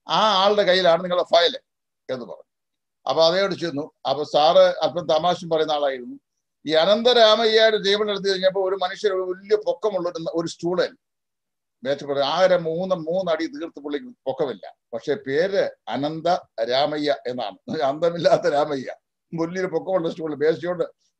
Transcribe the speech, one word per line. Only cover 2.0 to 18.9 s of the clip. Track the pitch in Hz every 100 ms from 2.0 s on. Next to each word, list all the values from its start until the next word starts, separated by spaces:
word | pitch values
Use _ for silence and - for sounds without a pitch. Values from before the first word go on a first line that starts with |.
| -
എന്ന് | 127 107
പറഞ്ഞു. | 78 _ _ _ _ _ _ -
അപ്പൊ | 139
അതേയോട് | 165 180 196 143
ചെന്നു. | 165 139 156 _ 131
അപ്പൊ | 139
സാറ് | 147 151 156 185
അല്പം | 185 180 156 156 165
തമാശയും | 156 175 175 170
പറയുന്ന | 160 156
ആളായിരുന്നു. | 151 143 131 123 139 _ _ _ _ 139
ഈ |
അനന്തരാമയ്യയുടെ | 156 175 214 233 240 214 214 226 220 220 214
ടേബിൾ | 190 202 214
എടുത്തു | 196 196
കഴിഞ്ഞപ്പോ | 185 190 185 190
ഒരു | 190
മനുഷ്യർ, | 185 190 208
ഒരു | 190
വലിയ | 185 185 196 208
പൊക്കമുള്ള | 175 175 220 185 175
ഒരു, | 170 165
ഒരു | 165 165
സ്റ്റൂളിൽ | - 170 180 143 - _ _ _ _ _ _ _ _
മേച്ചപ്പെടും. | 127 139 143 143 139
ആകെ | 160 185 180
മൂന്ന്, | 165 160 185 180
മൂന്നടി | 156 180 185 160 160
തീർത്ത് | 143 160 147
പുള്ളിക്ക് | 143 147 127
പൊക്കമില്ല. | - 131 135 147 101 - - _
പക്ഷെ | 117 -
പേര് | 139 131 139 190 196 139 - -
അനന്ത | 120 143 160 165 180 - -
രാമയ്യ | 117 127 147 151 147 - -
എന്നാണ്. | 123 107 95 - 135
അന്തമില്ലാത്ത | 139 151 170 170 185 156
രാമയ്യ. | 175 143 151 139 104